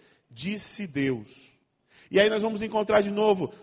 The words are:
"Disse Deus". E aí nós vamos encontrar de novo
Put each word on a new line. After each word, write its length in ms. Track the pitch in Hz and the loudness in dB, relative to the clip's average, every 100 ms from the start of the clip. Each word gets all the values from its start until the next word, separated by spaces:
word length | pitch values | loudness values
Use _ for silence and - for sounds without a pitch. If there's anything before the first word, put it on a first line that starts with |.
| _ _ _ | _ _ _
"Disse 580 | 120 170 208 - - 190 | -12 -8 -6 -6 -8 -6
Deus". 640 | 139 135 120 104 - - _ _ _ _ _ _ | -2 -2 -2 -8 -20 -20 _ _ _ _ _ _
E 100 | 190 | 4
aí 100 | 214 | 4
nós 140 | 220 | 2
vamos 180 | 220 208 | -2 -4
encontrar 400 | 220 214 208 208 | -4 -2 2 2
de 100 | 202 | 2
novo 420 | 202 214 190 143 - | 2 2 2 -2 -8